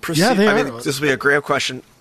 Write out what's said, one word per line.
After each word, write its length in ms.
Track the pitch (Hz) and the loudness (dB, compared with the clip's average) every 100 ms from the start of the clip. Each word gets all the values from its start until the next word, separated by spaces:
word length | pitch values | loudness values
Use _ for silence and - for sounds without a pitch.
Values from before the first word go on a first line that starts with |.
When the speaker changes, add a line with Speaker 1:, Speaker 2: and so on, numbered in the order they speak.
Speaker 1:
proce-, 140 | - 160 | -4 0
Speaker 2:
Yeah, 180 | 202 | 2
they 140 | 214 208 | 4 4
Speaker 1:
I 120 | 208 | 2
Speaker 2:
are. 40 | |
Speaker 1:
mean, 120 | 139 117 | -2 -6
this 180 | 147 135 | -6 -2
will 60 | 147 | -2
be 40 | |
a 40 | 127 | 0
Graham 260 | 139 147 | 2 0
question. 400 | - 139 - 127 _ _ | 0 -2 -2 -8 _ _